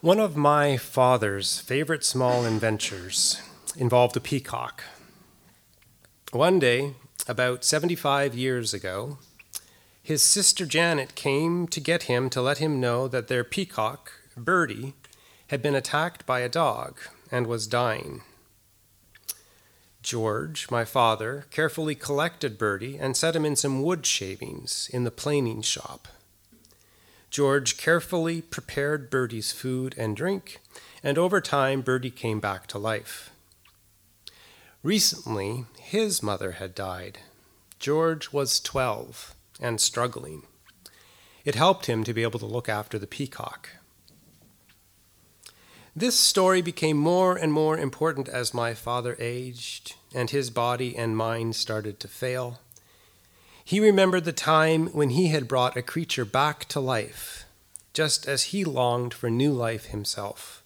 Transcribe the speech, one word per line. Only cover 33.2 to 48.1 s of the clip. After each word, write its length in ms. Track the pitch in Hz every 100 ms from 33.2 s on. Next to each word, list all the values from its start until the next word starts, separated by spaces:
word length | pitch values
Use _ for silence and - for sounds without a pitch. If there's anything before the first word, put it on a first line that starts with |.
| - _ _ _ _ _ _ _ _ _ - - - - - _
Recently, 800 | 147 208 - - - 107 98 120 120 -
his 420 | - 208 220 180
mother 300 | 107 98 95
had 240 | 87 98 90
died. 440 | 95 90 90 - - _ _ _ _ -
George 540 | 139 151 165 160 -
was 260 | 143 135 -
twelve 760 | - 139 127 107 123 - - - _ -
and 180 | 123 113
struggling. 640 | - - 120 117 76 78 - _ _ _ - - - - - - -
It 100 | 113
helped 300 | 165 190 -
him 180 | 113
to 100 | 110
be 100 | 117
able 160 | 113 113
to 60 | 110
look 220 | 117 117
after 320 | 107 107 110
the 80 | 101
peacock. 600 | - 135 - - - - - _ _ _ - _ _ - _ _ _ _ _ _ _ _ _ - _ - - - -
This 240 | 240 -
story 420 | - - 185 185
became 360 | 175 - 156 151
more 400 | 151 180 185 180
and 160 | 160
more 240 | 151 156 160
important 500 | 143 - 156